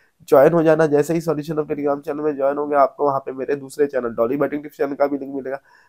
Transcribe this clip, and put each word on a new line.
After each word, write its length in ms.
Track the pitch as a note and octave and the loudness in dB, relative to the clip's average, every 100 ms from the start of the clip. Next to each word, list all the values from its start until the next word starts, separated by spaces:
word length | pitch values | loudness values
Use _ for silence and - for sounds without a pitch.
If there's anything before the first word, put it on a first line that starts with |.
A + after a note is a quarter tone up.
| _ _ - | _ _ 2
ज्वाइन 240 | C#3+ D3+ | 6 6
हो 100 | E3 | 6
जाना। 240 | D#3+ D#3 D#3 | 4 4 4
जैसे 280 | C#3+ C#3+ | 2 2
ही 60 | E3 | -2
सॉल्यूशन 380 | D#3+ D3 D3+ D3+ | -2 -4 -4 -4
ऑफ 80 | D3+ | -4
Telegram 340 | D3 C#3+ C#3+ | -4 -2 -2
चैनल 200 | D#3 D3 | -4 -4
में 160 | D3+ C#3 | -4 0
ज्वाइन 200 | C3+ C#3+ | -2 0
होंगे, 200 | D3 C#3+ | 0 2
आपको 280 | C3 - | 2 2
वहाँ 160 | C#3+ C3+ | -2 -2
पे 120 | C3+ | -4
मेरे 240 | C3 B2+ C#3+ | -8 -6 -6
दूसरे 300 | C3+ D3 C#3+ | -6 -2 -2
चैनल 280 | C3 A#2+ | 0 -4
डॉली 220 | A2+ A#2 C#3+ | -2 -2 0
बैटिंग 260 | C#3 D3 | -2 -4
टिप्स 140 | D3 - | -10 -6
चैनल 180 | C#3+ | -4
का 120 | C#3 C#3+ | 0 -2
भी 120 | C#3+ | -2
लिंक 160 | C3+ | -6
मिलेगा। 260 | C#3 C3 C3+ _ _ | -8 -8 -10 _ _